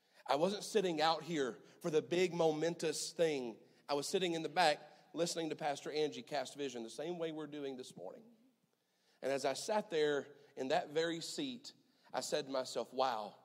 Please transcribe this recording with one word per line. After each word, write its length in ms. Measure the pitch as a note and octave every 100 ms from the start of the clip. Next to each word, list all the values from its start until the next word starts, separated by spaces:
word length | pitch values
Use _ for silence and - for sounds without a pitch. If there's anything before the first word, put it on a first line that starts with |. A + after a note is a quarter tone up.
| _ - -
I 80 | C#3
wasn't 260 | F3+ G3+
sitting 380 | F3+ G#3+ F#3 D#3
out 240 | D#3 D#3+
here 340 | D#3 D#3+ B2+ G#2 - -
for 100 | F3
the 120 | D#3
big 300 | D#3 E3+ F3+
momentous 760 | E3+ D#3+ D3+ D#3+ E3 E3 D3 -
thing. 460 | - E3 C#3+ A#2+ G#2 - _ -
I 60 |
was 120 | C#3+ C#3
sitting 280 | G3 F3+
in 80 | E3
the 60 | D#3
back 300 | E3 E3 D3 - - -
listening 360 | D3 E3+ E3+ D#3+
to 60 | D3
Pastor 340 | D#3 C#3+ E3
Angie 320 | D3 D3+ B2+
cast 340 | - D3 B2+ C#3+
vision 280 | C#3+ A#2+
the 60 | A2+
same 280 | - D#3 F3
way 140 | E3
we're 160 | D#3 D3+
doing 280 | D3 C#3 B2+
this 200 | B2+ -
morning. 260 | F2+ - - - _ _ _ _ _ _ _ -
And 120 | C3
as 120 | C3+
I 100 | C#3
sat 360 | C3+ - G#3+ G#3
there 380 | D#3+ D3+ C#3+ - - - -
in 120 | C3
that 260 | E3 E3
very 260 | D3 E3 E3
seat, 520 | D#3+ - C#3 B2 - - _ _ _
I 60 | -
said 260 | - D3+ C3+
to 60 |
myself, 400 | C3+ B2+ C3 A2+
"Wow, 420 | B2+ C3 A2 G#2 -